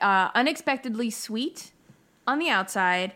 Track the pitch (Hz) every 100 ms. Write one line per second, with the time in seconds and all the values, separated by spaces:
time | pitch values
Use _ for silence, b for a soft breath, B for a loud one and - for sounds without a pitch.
0 | 202 190 185 - 269 320 - 262 262 220
1 | 240 208 - 220 277 - - _ _ -
2 | _ _ - 277 330 214 190 208 185 180
3 | 190